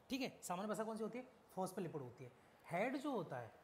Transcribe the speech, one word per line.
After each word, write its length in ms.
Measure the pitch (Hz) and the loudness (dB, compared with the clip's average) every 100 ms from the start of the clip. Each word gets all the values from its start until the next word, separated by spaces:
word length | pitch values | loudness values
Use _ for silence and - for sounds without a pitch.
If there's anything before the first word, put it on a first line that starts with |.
| - | -4
ठीक 100 | 254 | 0
है, 80 | 254 - | 0 -2
सामान्य 280 | - 180 214 | -2 0 2
वसा 140 | 202 | 2
कौन 120 | 214 220 | 2 2
सी 60 | |
होती 160 | 220 247 | 0 -2
है? 60 | 254 - - | -6 -14 -8
फॉस्फोलिपिड 480 | - 185 185 170 147 | 0 0 2 -2 -2
होती 220 | 127 110 | -6 -8
है। 60 | 127 - - - | -12 -12 -20 -20
हेड 320 | - 170 233 269 | -2 2 4 2
जो 120 | 294 | 2
होता 260 | 247 160 135 | 2 0 -4
है, 120 | 113 - | -6 -12